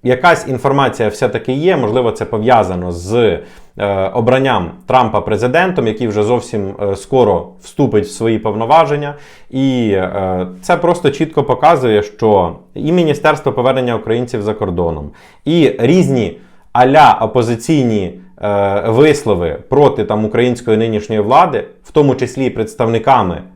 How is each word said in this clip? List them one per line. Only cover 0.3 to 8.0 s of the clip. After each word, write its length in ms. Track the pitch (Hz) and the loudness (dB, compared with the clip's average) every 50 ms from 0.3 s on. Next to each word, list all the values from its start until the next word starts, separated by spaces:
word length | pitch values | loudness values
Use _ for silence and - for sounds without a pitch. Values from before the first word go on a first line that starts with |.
| 170 - - - | 2 2 0 -6
інформація 640 | 131 117 - 143 139 143 139 127 - - 117 107 | -6 -2 -2 0 0 2 0 0 0 -2 -2 -2
все-таки 440 | 104 - 135 123 - 117 - - 131 | -2 -2 -4 -2 -2 -4 -4 -4 -4
є, 240 | 139 156 180 185 151 | 0 0 0 0 2
можливо, 340 | 123 104 107 127 123 113 | 0 0 0 0 0 0
це 140 | 107 - 113 | -2 -4 -6
пов'язано 680 | - - 107 107 120 123 117 101 90 92 90 87 90 | -6 -4 -2 2 4 4 4 2 0 -2 -6 -6 -6
з, 480 | 87 85 85 92 107 120 117 104 87 76 - - - - - - _ - | -8 -8 -6 -2 0 2 2 2 0 -2 -6 -14 -20 -20 -20 -20 _ -6
е, 320 | 101 101 98 95 95 95 | -4 -4 -2 -2 -2 -2
обранням 640 | - - 113 120 127 131 135 135 123 101 90 85 - - - | -2 -2 0 2 2 2 2 0 0 -2 -2 -6 -10 -14 -6
Трампа 360 | - 127 131 123 110 - 104 | 0 2 2 2 2 0 -4
президентом, 680 | 95 - 107 98 113 123 127 165 180 190 185 175 123 110 | -2 -2 -2 -2 -2 0 0 0 0 0 -2 -2 -2 -2
який 200 | 107 - 123 110 | -2 -2 -4 -4
вже 160 | 104 107 104 | -2 0 0
зовсім, 520 | 107 123 120 117 - - 107 98 95 98 - | 0 0 -2 -2 -4 -8 -6 -6 -6 -8 -6
е, 140 | 104 101 98 | -4 -4 -4
скоро 540 | 95 - - - 131 120 107 92 85 78 - - - | -6 -6 -2 0 2 2 4 2 0 -2 -8 -16 -20
вступить 440 | - - - - 147 120 104 107 | -20 -16 -4 -2 -2 2 2 0